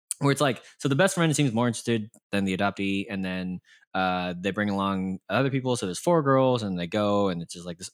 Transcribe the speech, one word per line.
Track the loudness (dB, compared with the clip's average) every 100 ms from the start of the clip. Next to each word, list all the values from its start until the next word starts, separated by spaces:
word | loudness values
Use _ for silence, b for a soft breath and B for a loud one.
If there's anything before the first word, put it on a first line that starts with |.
| _ -2
where | 0
it's | 2
like, | 0 0 B B
so | 0
the | 2
best | 2 4
friend | 2 4
seems | 2
more | 2 0
interested | 0 0 -2 -2 -12 _
than | -2 0
the | 0
adoptee, | 0 0 -2 -2 -4
and | -6 -4
then, | -4 -6 -8 b b b -2
uh, | 0 0 -2 -4
they | -2
bring | -2 0
along | 0 0 0 -2 -6 -2
other | 0 0
people. | 0 -2 -2
So | -2
there's | -2
four | 0 2
girls, | 4 4 4 2
and | 0 -4
they | -2
go, | 0 2 2 2
and | -2
it's | -6 -12
just | -12
like | -12
this, | -12